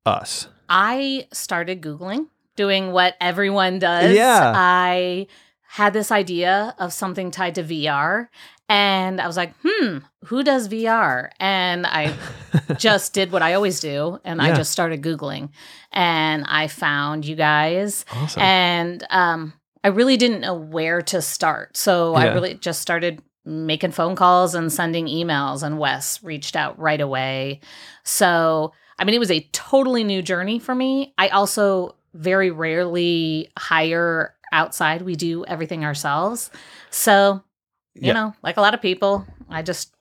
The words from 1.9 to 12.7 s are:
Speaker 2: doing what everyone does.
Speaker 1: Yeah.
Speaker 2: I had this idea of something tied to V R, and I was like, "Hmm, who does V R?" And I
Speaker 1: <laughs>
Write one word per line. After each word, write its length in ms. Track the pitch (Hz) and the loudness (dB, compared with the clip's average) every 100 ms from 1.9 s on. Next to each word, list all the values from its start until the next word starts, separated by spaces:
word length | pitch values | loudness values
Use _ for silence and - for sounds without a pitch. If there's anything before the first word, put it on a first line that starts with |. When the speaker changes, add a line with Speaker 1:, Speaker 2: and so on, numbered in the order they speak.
| 151 185 233 311 _ _ - | -12 -8 -8 -8 _ _ -4
Speaker 2:
doing 360 | 196 190 190 | 0 0 2
what 240 | 180 180 - | 2 2 2
everyone 560 | 180 180 196 196 185 185 | -2 0 0 2 0 0
does. 360 | 175 175 175 202 | 0 4 6 6
Speaker 1:
Yeah. 380 | 254 220 131 190 | 6 6 6 4
Speaker 2:
I 720 | 180 180 180 180 180 180 196 - _ _ _ | 4 4 2 0 -2 -4 -8 -16 _ _ _
had 260 | - 208 | 0 2
this 180 | 214 208 | 2 0
idea 640 | 214 180 175 180 196 220 - | 0 0 -2 2 2 0 -6
of 120 | 180 | -8
something 360 | - 190 185 180 | -6 -6 -6 -8
tied 260 | 185 180 175 | -4 -4 -4
to 80 | |
V 240 | 160 160 151 | -6 -4 -2
R, 440 | 143 156 208 233 - - _ - | 0 0 0 -4 -16 -20 _ 0
and 540 | 202 202 190 185 185 | 2 4 2 0 -2
I 60 | 170 | -4
was 100 | 170 | -4
like, 160 | 170 - | -6 -4
"Hmm, 360 | 320 440 247 143 - _ - | -2 0 -2 -4 -12 _ -6
who 160 | 247 | -2
does 220 | 285 269 208 | 0 0 -2
V 200 | 220 226 | -4 0
R?" 440 | 226 175 127 135 - | 2 2 -2 -6 -4
And 460 | 190 190 180 175 175 | -2 0 0 -2 -2
I 300 | 156 151 143 - - - | 0 -2 -4 -12 -16 -2
Speaker 1:
<laughs> 320 | 156 - | -2 0